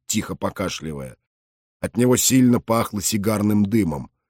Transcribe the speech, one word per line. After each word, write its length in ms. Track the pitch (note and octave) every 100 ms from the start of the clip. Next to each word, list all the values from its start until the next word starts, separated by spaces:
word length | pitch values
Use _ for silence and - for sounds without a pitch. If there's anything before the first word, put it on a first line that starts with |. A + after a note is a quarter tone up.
| -
тихо 280 | G#2+ E2+
покашливая. 800 | F#2 G2 - F#2 - D#2 D2 C2 A1+ _ _ _ _ _ _
От 160 | F2 A2
него 200 | B2 B2
сильно 440 | - C3 B2+ A#2+
пахло 400 | - A2+ G#2+ G#2
сигарным 640 | - A2 G2 G#2 G#2 G#2 G2+
дымом. 440 | A2 F2+ D2 B1+ _ _